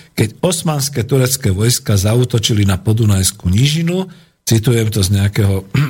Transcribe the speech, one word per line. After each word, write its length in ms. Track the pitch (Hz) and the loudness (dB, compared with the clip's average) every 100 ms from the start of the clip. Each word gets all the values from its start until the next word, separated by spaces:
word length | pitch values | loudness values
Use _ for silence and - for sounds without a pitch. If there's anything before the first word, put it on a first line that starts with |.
| - | -12
keď 320 | - 107 - | -4 -4 -2
osmanské 640 | 175 180 165 147 131 - 107 | -4 -2 -2 -2 -4 -4 -2
turecké 480 | 135 127 - 104 95 | 0 0 0 -2 0
vojska 400 | 113 123 - 101 | 0 0 0 0
zaútočili 720 | 101 120 123 117 - 107 98 | 2 2 0 0 0 0 0
na 80 | 95 | 0
Podunajskú 720 | - 110 110 98 95 - 90 | 0 0 2 2 0 -2 -2
nížinu, 640 | 98 143 156 170 180 190 - - _ - | 0 2 0 -2 -2 -6 -10 -20 _ 0
citujem 400 | 113 131 117 110 | 0 2 2 0
to 160 | 107 90 | -2 0
z 80 | |
nejakého 480 | 101 101 107 98 95 - 131 147 | 0 0 0 0 -2 -2 -2 -2